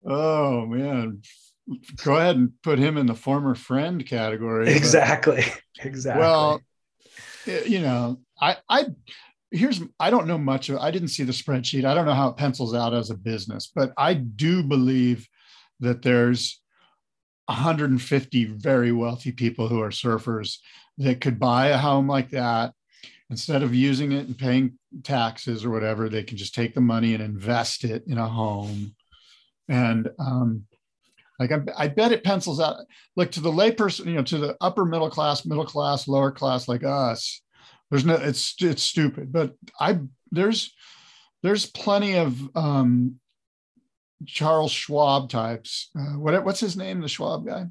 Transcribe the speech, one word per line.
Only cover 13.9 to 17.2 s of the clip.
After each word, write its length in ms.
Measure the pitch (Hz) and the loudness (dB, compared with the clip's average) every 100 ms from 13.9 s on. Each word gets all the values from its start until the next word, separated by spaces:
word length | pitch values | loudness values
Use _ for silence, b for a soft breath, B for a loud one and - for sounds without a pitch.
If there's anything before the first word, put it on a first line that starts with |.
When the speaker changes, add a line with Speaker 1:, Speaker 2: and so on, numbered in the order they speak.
| 127 | 0
Speaker 1:
I 200 | 147 175 | 2 2
do 480 | 120 104 156 180 | -2 -2 2 2
believe 640 | 147 139 127 131 123 120 - b b b b _ | 2 2 4 4 2 0 -6 b b b b _
that 220 | 123 123 | -2 0
there's 580 | 123 123 120 123 - - _ _ _ _ _ _ | 4 4 4 2 -2 -8 _ _ _ _ _ _